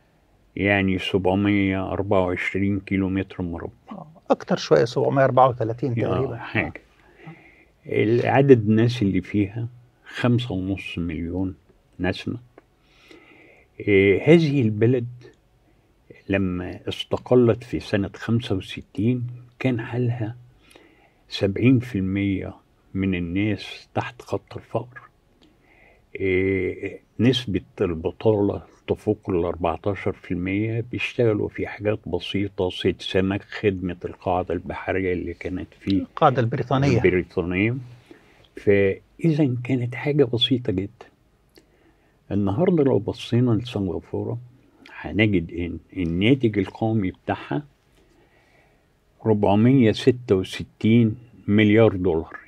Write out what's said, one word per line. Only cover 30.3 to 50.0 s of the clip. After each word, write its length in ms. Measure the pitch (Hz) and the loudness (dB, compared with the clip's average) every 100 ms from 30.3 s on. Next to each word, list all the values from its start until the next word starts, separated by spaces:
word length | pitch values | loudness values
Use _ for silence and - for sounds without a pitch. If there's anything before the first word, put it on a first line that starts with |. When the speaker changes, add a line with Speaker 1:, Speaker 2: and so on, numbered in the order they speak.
Speaker 1:
المية، 540 | 90 92 98 110 117 113 | -6 -4 -4 -2 -4 -6
بيشتغلوا 580 | 107 - - 117 104 95 | -8 -6 0 0 2 -2
في 180 | - 87 | -6 -10
حاجات 320 | - 104 110 85 | -4 -4 -4 -4
بسيطة، 640 | 87 - 98 101 - 90 | -6 -4 -4 -4 -2 -4
صيد 340 | - 95 82 | 0 -2 -2
سمك، 400 | - 95 95 101 | -2 0 0 -2
خدمة 540 | - - 107 92 92 87 | -8 -2 -2 0 -6 -8
القاعدة 500 | 87 - 95 90 90 | -10 -8 -2 -2 -2
البحرية 580 | 90 85 82 - 92 92 | -6 -6 -8 -4 -2 -2
اللي 220 | 87 85 | -4 -6
كانت 340 | 82 92 90 - _ | -10 -8 -8 -10 _
في 100 | 98 | -2
Speaker 2:
القاعدة 500 | 95 - - 151 131 | -2 -2 2 2 2
البريطانية. 560 | 117 131 - 135 139 117 | -2 -2 -2 0 2 4
Speaker 1:
البريطانية. 800 | 90 90 87 92 85 90 110 127 - - _ - _ _ _ - | 2 2 -2 -4 -2 0 0 -2 -10 -20 _ -20 _ _ _ -4
فإذا 1000 | 107 101 98 - _ - 165 151 139 123 | 2 4 4 0 _ -2 0 2 2 0
كانت 300 | - 123 120 | -2 -2 -2
حاجة 300 | - 147 147 | -6 -2 2
بسيطة 480 | 120 120 - 123 120 | 2 2 0 0 -2
جدًا. 340 | 92 101 - - _ _ _ _ _ _ _ _ _ _ _ - | -4 -4 -10 -20 _ _ _ _ _ _ _ _ _ _ _ -6
النهاردة 540 | 101 98 107 190 165 | -2 0 0 2 2
لو 140 | 135 117 | 2 2
بصينا 520 | 101 - - 120 123 | -2 -8 -2 0 2
لسنغافورة 880 | 107 120 104 92 85 - 104 104 117 - _ _ _ - - | 0 -2 -4 -4 -6 -8 -8 -6 -8 -12 _ _ _ -20 -16
هنجد 520 | - 90 110 92 82 | -6 2 2 2 -2
إن 260 | 85 85 82 - 92 | -6 -8 -8 -12 -6
الناتج 640 | 82 87 110 135 117 101 | -2 2 2 2 0 0
القومي 520 | 92 - 113 113 92 | -4 -4 -2 -2 -4
بتاعها 520 | - - 95 - 143 143 _ _ _ _ _ _ _ _ _ _ _ _ _ _ _ 110 | -6 -8 -6 -6 -8 -8 _ _ _ _ _ _ _ _ _ _ _ _ _ _ _ 0
ربعمية 640 | 104 98 101 120 135 110 | 2 4 4 6 6 4
ستة 420 | - | 4